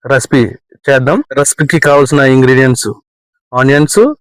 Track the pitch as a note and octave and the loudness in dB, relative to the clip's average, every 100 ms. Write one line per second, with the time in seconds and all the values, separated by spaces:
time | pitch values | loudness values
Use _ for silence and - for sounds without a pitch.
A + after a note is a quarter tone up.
0 | B2 C3+ - C#3+ A2+ - _ _ - C3+ | -2 -4 0 -2 -2 -6 _ _ -2 0
1 | C3 F#3+ D4+ - C#3+ - D3+ E3 C#3+ C#3+ | 0 -4 -4 -4 -4 -4 -2 -2 0 2
2 | C#3 D3 C3+ C3 B2+ C3 C3 B2+ G#2+ - | 2 2 2 2 2 2 2 0 -6 -10
3 | _ _ _ _ _ B2 C3 C#3+ D3+ - | _ _ _ _ _ -4 0 0 0 2
4 | B3 D4+ | 0 0